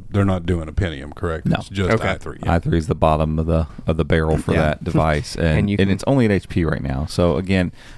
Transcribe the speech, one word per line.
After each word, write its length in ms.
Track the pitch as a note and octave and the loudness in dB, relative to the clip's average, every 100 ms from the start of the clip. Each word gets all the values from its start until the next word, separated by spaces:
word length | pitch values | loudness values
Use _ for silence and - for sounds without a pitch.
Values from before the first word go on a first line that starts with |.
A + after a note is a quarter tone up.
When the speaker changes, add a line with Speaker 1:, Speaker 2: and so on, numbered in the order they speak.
| - | -2
Speaker 1:
they're 140 | G2 G2 | 0 2
not 200 | F#2 E2+ | 0 0
doing 220 | F2 D#2 | -2 -2
a 60 | |
Pentium, 420 | D2+ F#2+ C#2+ C#2+ - | -2 -2 -4 -10 -6
correct? 300 | F2+ D#2+ - | -6 -2 -2
Speaker 2:
No. 100 | - | -2
Speaker 1:
It's 100 | - | -4
just 200 | G2 F#2 | -2 0
Speaker 3:
Okay. 180 | - F#2+ | 0 0
Speaker 1:
i 60 | F#2+ | -4
three. 220 | - - | -8 -6
Yeah. 120 | F#2 E2+ | 0 0
Speaker 2:
i 40 | |
three 180 | D#2 E2+ | 2 0
is 100 | D#2 | 0
the 80 | D#2 | 2
bottom 440 | D#2+ D#2 D#2 D#2 | 2 2 2 0
of 60 | D#2+ | 0
the, 220 | D#2+ D#2 - - | 0 0 -4 -2
of 100 | D#2+ | -2
the 80 | |
barrel 340 | D2+ D#2+ D#2 D#2 | 2 2 2 0
for 140 | - | 2
Speaker 3:
Yeah. 100 | G2 | 2
Speaker 2:
that 200 | D2+ - | 0 -2
Speaker 3:
<laughs> 80 | - | -2
Speaker 2:
device, 460 | D#2+ D#2+ D2+ - - | 0 2 0 -4 -2
and, 220 | E2 D#2 | 2 2
Speaker 3:
And 100 | G#2 | 2
you 60 | G2+ | 2
Speaker 2:
and 80 | G2 | 2
Speaker 3:
can 40 | |
Speaker 2:
it's 120 | F#2 - | 2 2
only 180 | C#3 A2+ | 2 2
at 60 | |
H 180 | G2 - | 2 0
P 160 | - D#3+ | 0 0
right 180 | - | 0
now. 220 | C#2 C2 D#2 | -2 -4 -2
So 320 | - F2 C#2+ | 2 2 2
again, 340 | F#2 F#2+ F2 - - | 0 0 0 -4 -16